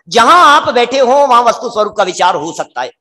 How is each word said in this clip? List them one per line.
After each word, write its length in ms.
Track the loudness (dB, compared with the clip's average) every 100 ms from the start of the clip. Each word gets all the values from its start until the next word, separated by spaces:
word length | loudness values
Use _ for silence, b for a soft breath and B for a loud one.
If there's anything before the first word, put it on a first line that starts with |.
| -4
जहां 520 | 0 4 4 4 4
आप 120 | 0
बैठे 260 | -2 -2 0
हो, 140 | 0
वहां 300 | 2 2 2
वस्तु 260 | 0 -4 -6
स्वरूप 240 | -6 -6 -4
का 60 |
विचार 320 | -4 -2 -2 -2
हो 160 | -6
सकता 300 | -10 -12 -10
है। 100 | -12 _